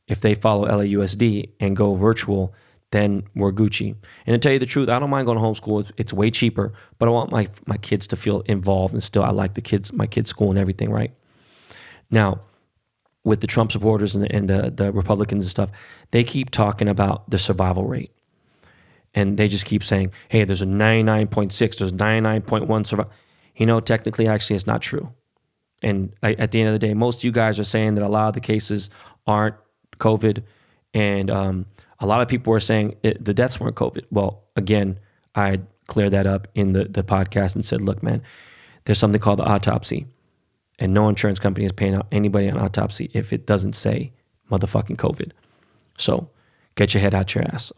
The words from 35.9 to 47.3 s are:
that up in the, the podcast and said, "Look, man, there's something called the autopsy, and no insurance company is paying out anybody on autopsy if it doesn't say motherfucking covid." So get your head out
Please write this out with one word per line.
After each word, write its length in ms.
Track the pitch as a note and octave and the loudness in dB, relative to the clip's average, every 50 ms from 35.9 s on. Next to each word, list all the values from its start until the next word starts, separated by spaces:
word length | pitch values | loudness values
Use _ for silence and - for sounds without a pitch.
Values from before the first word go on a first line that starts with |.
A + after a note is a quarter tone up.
| - A2 G2+ G2+ | -2 0 2 2
that 160 | G2 G2 G2 G2 | 2 2 2 2
up 200 | G2 G2 G2+ - - | 0 -2 -4 -6 -4
in 200 | G#2+ G2+ F#2+ F#2+ | -2 0 2 2
the, 100 | F#2+ G2+ | 2 0
the 180 | - - G2+ | 0 -2 -4
podcast 540 | F#2 - G2+ F#2+ F#2+ F#2+ - G2+ G2+ F#2 G2 | -2 0 0 0 0 0 0 0 -2 0 -2
and 100 | - A2 | -4 -4
said, 160 | - A#2+ A#2 | -4 -2 -2
"Look, 220 | G2+ G2+ G2+ G2+ A2 | -2 -2 -4 -2 -2
man, 180 | A2+ A2+ A#2 - - - - - - - - - - - _ - | -4 -4 -4 -6 -10 -20 -20 -20 -20 -20 -20 -20 -20 -20 _ 0
there's 140 | - G#2 - | 0 2 4
something 220 | A#2 G#2 G#2 G#2 | 4 4 4 4
called 180 | G#2 A2 G2+ F#2+ | 4 2 2 2
the 60 | - | 2
autopsy, 600 | - G#2 G2 G2+ - - A#2 - - - - - - - _ _ _ _ _ _ _ _ _ _ _ _ - | 2 2 2 2 0 0 0 -2 -4 -6 -6 -8 -10 -16 _ _ _ _ _ _ _ _ _ _ _ _ -4
and 160 | - F#2 F#2+ | -2 2 2
no 160 | G#2 G#2+ G#2+ | 4 4 4
insurance 300 | G2+ - - G#2 G2 G2 | 2 2 0 -2 0 0
company 260 | - G2 F#2 G2+ G2+ | 0 -2 0 0 -2
is 60 | F#2+ | -2
paying 240 | F#2+ - G#2 G2 F#2+ | -2 0 0 0 0
out 100 | G2 - - | 0 -2 -2
anybody 380 | - G#2 G#2 G#2 G2 G2+ G2 F#2+ | -2 0 0 2 2 2 0 0
on 100 | - - | 0 0
autopsy 500 | G#2+ F#2+ - G#2 G#2 G#2 - - - - - | -2 -2 -2 -2 -2 -2 -4 -6 -8 -6 -4
if 200 | A#2 G#2 G2+ A#2 | -6 -4 -4 -4
it 140 | A2 - - | -4 -2 0
doesn't 260 | G#2 F#2+ G2 G2+ G#2+ | 0 0 0 -2 -4
say 380 | - - G#2+ A2 - - C3+ - _ _ _ _ _ _ - | -4 -2 -2 -2 -2 -4 -8 -12 _ _ _ _ _ _ -2
motherfucking 460 | - F#2 G2+ - - G#2+ G#2+ - - A2+ | -2 0 0 0 0 -2 -2 -4 -6 -4
covid." 340 | - - - - - - - _ _ _ _ _ _ _ _ _ _ _ _ - | -2 -2 -2 -4 -8 -10 -12 _ _ _ _ _ _ _ _ _ _ _ _ -6
So 320 | - - - - - - _ _ _ _ _ _ _ _ - | -2 -2 -2 -2 -2 -8 _ _ _ _ _ _ _ _ -2
get 180 | - G2+ G2+ - | 0 0 2 2
your 80 | G2+ | 2
head 140 | G2+ G2 G2+ | 2 2 2
out 180 | F#2+ G2 F#2+ | 2 0 0